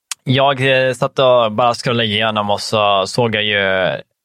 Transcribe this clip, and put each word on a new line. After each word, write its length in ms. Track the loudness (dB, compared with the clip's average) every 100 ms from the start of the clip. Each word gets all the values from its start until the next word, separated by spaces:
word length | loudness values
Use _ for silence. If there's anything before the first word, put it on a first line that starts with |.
| -18 -8
Jag, 640 | 0 2 2 2 0 2 0
eh, 60 |
satt 260 | -2 -4 0
och 320 | 2 4 2
bara 220 | 0 0
scrollade 320 | 0 -4 -2 -2
igenom 440 | -2 -2 -2 -2
och 120 | -4
så 460 | -2 0 2 0 0
såg 280 | -2 -2 -2
jag 80 |
ju 160 | -2 0 0 0 -2 -4 -10 _